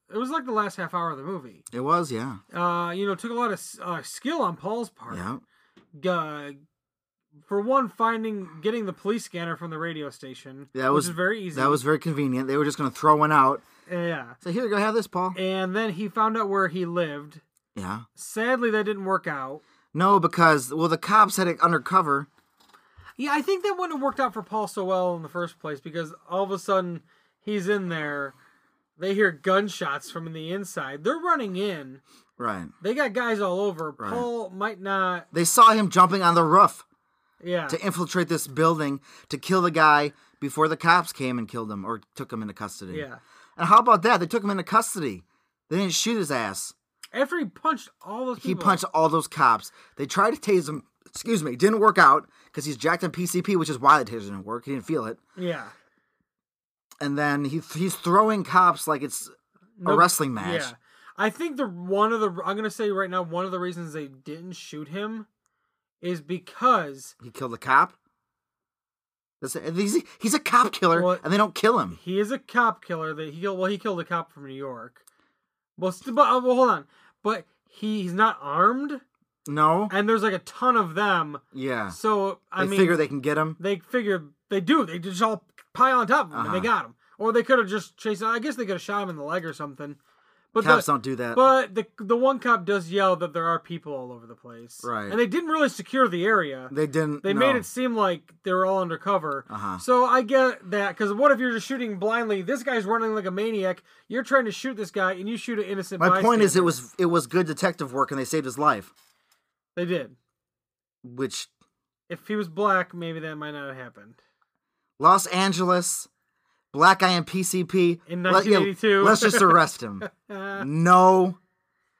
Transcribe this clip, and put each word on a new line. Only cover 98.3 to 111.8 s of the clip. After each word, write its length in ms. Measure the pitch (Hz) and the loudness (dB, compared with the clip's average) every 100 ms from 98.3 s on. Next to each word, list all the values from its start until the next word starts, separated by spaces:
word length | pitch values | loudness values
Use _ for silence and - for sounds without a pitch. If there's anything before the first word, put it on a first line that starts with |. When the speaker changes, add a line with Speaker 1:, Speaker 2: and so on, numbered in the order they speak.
| _ | _
Speaker 1:
they 100 | 190 | -2
were 140 | 185 190 | 0 2
all 160 | 190 | 0
undercover. 640 | 175 160 196 190 156 139 - | -2 -6 -2 -2 -2 -8 -8
Speaker 2:
Uh-huh. 300 | 107 101 92 | -10 -8 -6
Speaker 1:
So 260 | - 247 | 0 2
I 160 | 247 254 | 4 2
get 500 | 220 269 254 226 185 | 4 2 2 0 -6
that, 240 | 208 202 170 | -2 -2 -2
'cause 120 | 208 | -2
what 160 | 208 285 | 4 4
if 60 | 240 | 4
you're 140 | 254 | 2
just 140 | 226 - | -2 -6
shooting 320 | 262 233 190 | -6 -6 -4
blindly? 440 | 208 233 226 202 | -2 -2 -2 -4
This 200 | 180 269 | -2 -4
guy's 220 | 269 240 | -2 -2
running 300 | 190 233 226 | 0 -2 0
like 100 | 214 | -4
a 60 | 190 | -4
maniac. 520 | 185 220 214 185 185 _ _ - | -4 -4 -2 -4 -4 _ _ -8
You're 160 | 233 | -6
trying 200 | 247 269 | 2 2
to 80 | 226 | 2
shoot 240 | 180 262 214 | -4 -8 -8
this 140 | 190 | -6
guy, 220 | 208 185 | -2 -2
and 140 | 185 202 | -2 -6
you 120 | 226 | -8
shoot 200 | - 214 | -6 -4
an 60 | |
innocent 360 | 190 196 180 185 | -4 -6 -6 2
Speaker 2:
My 200 | 175 190 | 4 4
point 220 | 220 226 | 4 6
is, 120 | 196 | 6
it 60 | 180 | 4
Speaker 1:
bystander. 40 | |
Speaker 2:
was, 300 | 175 127 - - | 2 0 -8 0
it 80 | 175 | 2
was 200 | 170 - | 2 2
good 200 | 175 165 | 0 0
detective 480 | 151 185 170 139 | 0 -2 -2 -6
work, 160 | 131 135 | -2 -2
and 100 | 139 | -2
they 60 | 127 | -2
saved 180 | 160 | -2
his 140 | 131 120 | -4 0
life. 340 | 147 110 - _ _ _ _ _ _ _ _ | 2 2 -4 _ _ _ _ _ _ _ _
Speaker 1:
They 120 | - 175 | -8 -4
did. 300 | 175 117 127 _ _ _ _ _ _ _ _ | -4 -6 _ _ _ _ _ _ _ _ _
Speaker 2:
Which 460 | 123 123 131 - - _ _ _ | -14 -6 -6 -6 -12 _ _ _